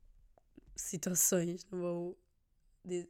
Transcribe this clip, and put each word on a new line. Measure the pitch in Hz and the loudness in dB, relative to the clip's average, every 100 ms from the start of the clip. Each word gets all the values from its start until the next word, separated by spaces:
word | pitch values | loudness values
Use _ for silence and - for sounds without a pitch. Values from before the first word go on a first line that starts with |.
| - - - - _ - - - | -20 -20 -20 -20 _ -20 -20 -10
situações. | - 180 185 180 - 185 170 175 - | -6 -4 0 4 6 6 4 -2 -6
Não | 185 | -4
vou | 175 175 175 - _ _ _ _ _ _ | -2 -2 -4 -8 _ _ _ _ _ _
di-, | 185 180 175 | -4 -4 -4